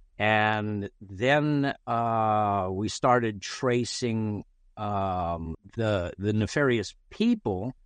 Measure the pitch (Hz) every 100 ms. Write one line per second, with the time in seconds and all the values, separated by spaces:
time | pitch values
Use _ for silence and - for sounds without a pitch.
0 | - - 104 107 107 107 107 104 98 -
1 | 98 95 123 147 151 147 139 - - 117
2 | 117 113 110 107 104 101 92 95 104 -
3 | 135 123 117 104 - - 131 123 117 -
4 | 120 113 110 104 - _ _ - 104 101
5 | 98 92 85 85 82 80 - - 110 104
6 | 87 - 101 107 107 - 139 120 95 -
7 | _ - 226 233 - 92 110 -